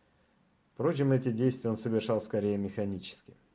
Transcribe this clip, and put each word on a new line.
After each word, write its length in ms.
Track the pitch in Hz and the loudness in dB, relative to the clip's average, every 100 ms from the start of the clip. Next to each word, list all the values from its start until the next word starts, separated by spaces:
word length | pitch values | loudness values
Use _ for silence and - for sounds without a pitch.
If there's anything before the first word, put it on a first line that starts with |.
| _ _ _ _ _ _ _ | _ _ _ _ _ _ _
Впрочем, 400 | - 120 131 139 | -2 -2 2 4
эти 180 | 131 131 | 4 2
действия 400 | 110 127 123 117 | 2 2 0 -2
он 60 | 110 | -2
совершал 440 | 117 110 - 110 | 0 0 2 0
скорее 360 | 107 110 101 101 | 0 0 0 0
механически. 800 | 101 101 104 95 - - - - _ | -2 -4 -4 -4 -10 -16 -20 -20 _